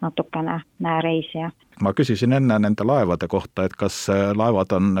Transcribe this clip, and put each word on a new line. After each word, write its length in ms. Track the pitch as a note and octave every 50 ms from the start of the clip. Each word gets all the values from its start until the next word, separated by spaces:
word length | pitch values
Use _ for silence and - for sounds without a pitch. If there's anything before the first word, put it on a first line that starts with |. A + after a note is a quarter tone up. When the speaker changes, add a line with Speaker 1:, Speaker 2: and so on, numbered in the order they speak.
Speaker 1:
natukene, 600 | - E3 - - D#3+ - - D#3+ D#3+ E3 E3+ E3 - _ _ - F3+
äh, 140 | E3 E3 D#3+ D#3+
reisija. 480 | E3 E3 D#3+ D#3 - - E3 D#3+ E3 - _ _ _ _ -
Speaker 2:
Ma 140 | G2+ G2 G2 -
küsisin 380 | D3 B2+ A2+ G2 B2 A#2+ C3
enne 240 | C3+ C3+ B2+ A2 G#2+
nende 240 | G#2 G#2 G#2+ - G#2
laevade 400 | A2+ C#3+ C#3+ A2 F2 F2 D#2+ - F2
kohta, 320 | - G2 - - - - F#2
et 80 | F#2 - -
kas, 240 | G#2 G2 - - - -
äh, 220 | G2 G2 G2 G2+ G#2
laevad 400 | G#2 A2 A#2+ A#2 F#2+ F#2+ - G#2
on, 240 | F#2 F#2+ G2+ F#2+ F#2+